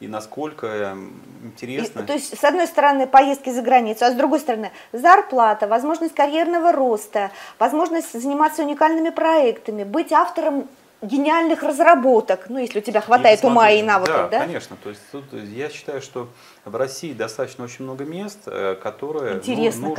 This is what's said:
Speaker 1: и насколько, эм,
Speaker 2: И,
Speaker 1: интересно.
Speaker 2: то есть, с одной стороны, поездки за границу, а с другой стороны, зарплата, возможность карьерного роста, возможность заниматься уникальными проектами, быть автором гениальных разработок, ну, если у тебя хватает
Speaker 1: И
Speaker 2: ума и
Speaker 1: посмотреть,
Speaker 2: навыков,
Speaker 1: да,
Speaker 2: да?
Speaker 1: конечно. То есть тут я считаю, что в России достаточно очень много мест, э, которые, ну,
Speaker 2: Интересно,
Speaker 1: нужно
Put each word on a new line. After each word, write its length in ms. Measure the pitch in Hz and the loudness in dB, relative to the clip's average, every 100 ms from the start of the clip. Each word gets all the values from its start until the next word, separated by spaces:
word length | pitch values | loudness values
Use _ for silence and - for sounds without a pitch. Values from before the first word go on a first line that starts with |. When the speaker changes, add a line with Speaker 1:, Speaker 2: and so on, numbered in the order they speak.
Speaker 1:
и 60 | 107 | -12
насколько, 600 | 107 107 - 151 151 113 | -12 -10 -10 -10 -8 -8
эм, 520 | 107 98 95 95 - - - | -6 -6 -8 -14 -18 -20 -20
Speaker 2:
И, 40 | 117 | -20
Speaker 1:
интересно. 560 | - 123 131 226 - | -16 -12 -10 -10 -10
Speaker 2:
то 80 | - | -6
есть, 260 | 285 - 214 | -6 -8 -2
с 60 | |
одной 240 | 277 349 339 | 0 0 -2
стороны, 400 | 320 285 277 262 | 2 2 2 4
поездки 420 | 269 285 277 262 | 4 4 0 -4
за 120 | 247 | -4
границу, 420 | 233 254 226 220 | 2 2 2 0
а 60 | 247 | 0
с 20 | |
другой 240 | 247 302 302 | 2 0 0
стороны, 320 | 302 220 208 - - | -2 -6 -6 -14 -16
зарплата, 760 | 233 302 392 403 262 226 208 208 | 0 6 6 4 2 4 2 0
возможность 480 | 226 277 320 330 | 0 0 -2 -2
карьерного 560 | - 294 311 330 349 330 | 0 0 2 0 2 2
роста, 600 | 320 262 214 - 214 196 - - - | 2 2 0 -4 -4 -4 -8 -14 -2
возможность 540 | 233 294 330 330 320 | 0 2 -2 -2 -6
заниматься 500 | 233 262 285 311 311 | -8 -4 0 0 0
уникальными 480 | 294 294 311 320 320 | -4 0 2 2 -2
проектами, 720 | 320 320 320 262 226 - 214 | 0 2 4 2 0 -6 -8
быть 300 | 202 277 - | -6 -4 0
автором 560 | 311 349 339 311 277 269 - _ _ | 2 2 -2 -2 -2 -6 -12 _ _
гениальных 600 | 208 269 285 330 330 - | -6 -2 2 2 2 0
разработок, 840 | 285 277 330 339 254 233 214 185 190 | -2 4 6 6 6 4 2 -2 -4
ну, 100 | 254 | -8
если 220 | 247 202 | -6 -6
у 20 | |
тебя 180 | 208 214 | -2 -2
хватает 440 | 202 247 247 214 | 4 4 6 6
Speaker 1:
И 20 | 262 | 6
Speaker 2:
ума 240 | 240 220 | 6 6
и 100 | 214 | 6
Speaker 1:
посмотреть, 40 | 214 | 4
Speaker 2:
навыков, 300 | 202 180 156 | 2 2 0
Speaker 1:
да, 220 | 90 226 | 0 -2
Speaker 2:
да? 60 | |
Speaker 1:
конечно. 320 | - 147 - 95 | -4 -6 -10 -16
То 60 | 104 | -16
есть 100 | 104 - | -16 -16
тут 200 | 143 135 | -18 -14
я 360 | 110 104 110 147 | -14 -12 -10 -10
считаю, 320 | 151 - 139 | -10 -10 -10
что 260 | 135 127 120 - - - | -10 -10 -12 -14 -20 -20
в 100 | - | -8
России 380 | 107 131 135 170 | -4 -4 -6 -10
достаточно 500 | 117 110 - 127 - | -6 -6 -6 -8 -10
очень 220 | 120 - | -14 -12
много 200 | 131 131 | -12 -10
мест, 360 | 143 170 208 202 - | -10 -10 -12 -14 -12
э, 280 | 98 98 | -6 -6
которые, 600 | 95 107 - 139 156 131 | -6 -8 -10 -8 -6 -6
ну, 40 | 98 | -6
Speaker 2:
Интересно, 500 | - - 226 233 | -6 -2 -2 -2
Speaker 1:
нужно 60 | 135 | -6